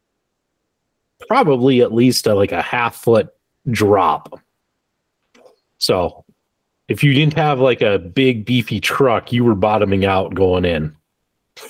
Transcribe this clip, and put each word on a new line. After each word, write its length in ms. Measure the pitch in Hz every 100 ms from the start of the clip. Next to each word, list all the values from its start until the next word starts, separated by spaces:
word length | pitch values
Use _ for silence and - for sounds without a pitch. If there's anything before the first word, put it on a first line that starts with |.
| _ _ _ _ _ _ _ _ _ _ _ _ -
probably 560 | 233 196 131 127 127
at 100 | 117
least 340 | 113 127 117 113
a, 80 |
like, 180 | 101 101
a 100 | 90
half 340 | - 123 117 -
foot 380 | - 113 - _ _ _ -
drop. 680 | 110 104 101 85 80 - - _ _ _ _ _ _ _ _ _ _ _ _ _ _
So 480 | - 98 85 - _ _ _ _ _ _ -
if 160 | 107
you 80 | 143
didn't 220 | 135 151
have, 260 | 151 151 135
like, 220 | 131 120
a 160 | 113 98
big 480 | 90 107 131 117 107
beefy 340 | 123 113 104
truck, 500 | - - 139 104 -
you 140 | 120
were 100 | 120
bottoming 520 | 104 107 107 104 98 98
out 280 | 95 95
going 300 | 92 92 90
in. 320 | 90 82 78 - _ _ _ _ _ -